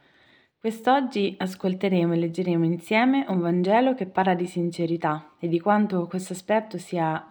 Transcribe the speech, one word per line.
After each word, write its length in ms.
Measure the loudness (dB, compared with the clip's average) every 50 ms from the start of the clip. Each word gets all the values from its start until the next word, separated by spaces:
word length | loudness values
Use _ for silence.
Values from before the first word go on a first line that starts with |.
| _ _ _ _ _ _ _ _ _ _ _
Quest'oggi 760 | _ -6 -6 -6 0 2 2 4 4 2 0 -2 -2 -2 -2 -2
ascolteremo 760 | -4 -6 -6 -4 -4 -2 -2 -2 0 0 2 2 2 2 2 2
e 20 |
leggeremo 480 | 0 0 -2 -2 -2 -2 0 2 2 2
insieme 640 | 2 0 -2 -2 0 0 2 4 4 2 2 0
un 140 | 0 0 0
Vangelo 540 | 0 2 0 2 2 4 4 4 4 2 0
che 100 | -2 -4
parla 280 | -4 -2 0 2 2 2
di 120 | 0 -2
sincerità 880 | -4 -4 -4 -4 -2 -2 -4 -2 -2 -2 -2 -2 -2 -2 -4 -8 -14 _
e 120 | _ -4 -2
di 100 | -2 0
quanto 480 | 2 2 2 2 2 0 0 -2 -4
questo 240 | -4 -6 -8 -6 -8
aspetto 460 | -10 -10 -2 0 0 0 0 -2 -8
sia 480 | -12 -10 -6 -4 -2 -2 -2 -2 -4 -6 -6